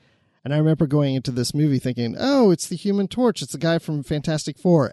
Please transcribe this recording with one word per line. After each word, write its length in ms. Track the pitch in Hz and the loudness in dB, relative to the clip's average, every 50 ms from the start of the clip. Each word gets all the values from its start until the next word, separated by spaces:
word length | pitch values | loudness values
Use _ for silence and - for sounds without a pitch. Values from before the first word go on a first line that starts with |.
| _ _ _ _ _ _ _ _ - | _ _ _ _ _ _ _ _ -6
And 80 | 131 | -2
I 60 | 143 151 | 0 2
remember 300 | 156 160 160 - 165 131 | 2 2 2 2 0 0
going 260 | 143 147 143 139 131 | 2 0 0 0 -2
into 160 | 131 117 127 | -2 -4 -4
this 240 | 120 123 120 - - | -4 -4 -4 -2 0
movie 240 | 147 156 151 135 127 | 0 2 2 2 0
thinking, 380 | - 127 120 120 120 117 - - | -2 -4 -4 -4 -4 -4 -4 -4
"Oh, 320 | - 269 285 269 233 196 | -2 0 2 4 4 4
it's 160 | 170 - - | 4 2 -2
the 80 | - 185 | -8 -8
Human 320 | - - 202 196 202 196 | -6 -2 -2 -2 -2 -2
Torch. 360 | - - 233 254 233 180 - | -4 -2 0 0 0 0 -2
It's 100 | 143 - | -8 -10
the 60 | - 139 | -8 -2
guy 200 | 160 165 165 165 | 0 0 0 0
from 240 | - - 151 147 | -2 -4 -6 -6
Fantastic 560 | 135 - 156 147 - 170 156 151 - 156 143 _ | -4 -4 -4 -4 -2 -2 -4 -4 -4 -6 -8 _
Four." 320 | - 180 175 156 127 - | 2 4 4 4 4 2